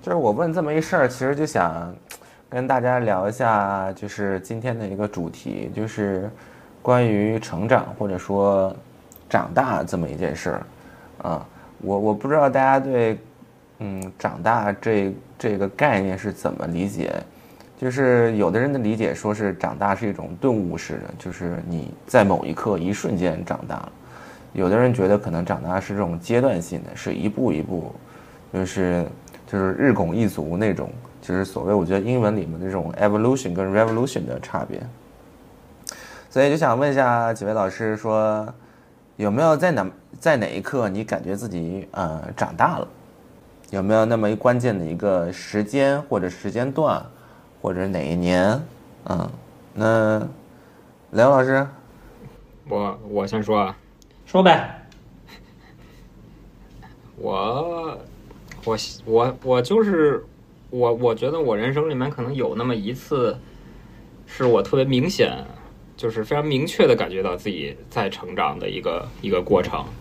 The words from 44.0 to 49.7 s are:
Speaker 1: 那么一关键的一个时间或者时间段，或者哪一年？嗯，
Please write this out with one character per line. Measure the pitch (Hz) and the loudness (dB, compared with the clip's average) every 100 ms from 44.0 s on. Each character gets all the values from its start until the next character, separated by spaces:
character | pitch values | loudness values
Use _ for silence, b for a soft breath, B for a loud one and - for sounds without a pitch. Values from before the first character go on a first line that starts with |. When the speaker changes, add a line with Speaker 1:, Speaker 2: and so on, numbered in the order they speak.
| 110 | 4
Speaker 1:
那 | 113 | 2
么 | 104 | 0
一 | |
关 | 107 123 123 | 2 2 2
键 | 123 101 | 0 -2
的 | |
一 | 80 85 | -4 -2
个 | 104 92 87 | 0 0 0
时 | 92 - 104 | -6 -4 -4
间 | 104 139 139 139 | -2 2 2 0
或 | 147 107 | 0 -2
者 | 90 | -2
时 | - 101 | -4 -6
间 | 110 127 | -2 -2
段， | 139 151 87 - B B B B - | 0 2 0 -4 B B B B -6
或 | - | -4
者 | 90 95 | -2 -2
哪 | 90 | -2
一 | 71 87 | -2 0
年？ | 87 90 95 123 160 - - - 90 | 2 4 4 2 -4 -16 -20 -20 -6
嗯， | 90 87 - - - - | -4 -4 -8 -18 -20 -14